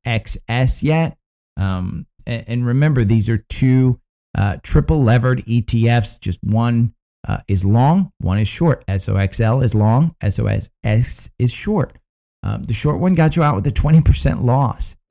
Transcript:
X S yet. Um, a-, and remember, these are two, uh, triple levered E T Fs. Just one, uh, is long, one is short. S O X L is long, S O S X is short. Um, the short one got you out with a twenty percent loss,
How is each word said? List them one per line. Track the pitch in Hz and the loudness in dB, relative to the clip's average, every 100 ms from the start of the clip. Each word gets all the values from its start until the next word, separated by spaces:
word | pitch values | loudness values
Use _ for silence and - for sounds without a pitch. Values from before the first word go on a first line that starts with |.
| - | -6
X | 113 - - - | -6 -6 -12 -6
S | 120 127 - | -2 -2 0
yet. | 139 156 165 - _ _ _ - | -2 0 -2 -6 _ _ _ -6
Um, | 95 92 92 - - _ - | -4 -4 -6 -8 -14 _ -10
a-, | 117 - | -10 -6
and | 120 120 | -4 0
remember, | 131 147 127 | 0 2 2
these | 104 113 104 | 2 2 2
are | 113 | -2
two, | - - 131 127 127 123 _ _ _ - | -4 -2 2 4 2 0 _ _ _ -4
uh, | 101 - | -4 -4
triple | - 151 151 160 | -2 0 2 2
levered | 117 120 127 127 - | 4 4 2 -2 -2
E | 117 | -2
T | - 117 117 | 0 0 2
Fs. | 120 107 - | 2 -2 -6
Just | - 90 | -8 -6
one, | - 107 117 117 117 - _ _ - | -2 0 0 0 0 -4 _ _ -6
uh, | - - | -6 -2
is | 98 | -2
long, | 98 113 135 180 185 - | 2 4 4 2 0 -4
one | 92 98 | -2 0
is | 107 | -2
short. | - 170 - - | 0 0 0 -2
S | 95 - | -6 -2
O | 95 | -2
X | 98 - | -2 0
L | 110 127 | 0 0
is | 123 107 | 0 2
long, | 107 117 165 - | 2 2 0 -2
S | 104 101 | -4 -2
O | 104 | -2
S | 101 - _ | -4 -6 _
X | 107 110 127 - - - | -2 0 0 -4 -10 -4
is | 123 | -4
short. | - 208 208 - - _ _ _ _ | -2 -4 -2 -4 -8 _ _ _ _
Um, | - 110 | -8 -6
the | - | -6
short | 104 147 - | -4 -2 0
one | 180 | 0
got | 175 156 165 | 2 2 2
you | |
out | 147 104 | 0 0
with | 95 | -2
a | |
twenty | - 147 160 | 0 4 4
percent | - 139 - - | 4 2 0 0
loss, | 120 127 127 - - - - | 0 2 0 -2 -10 -12 -4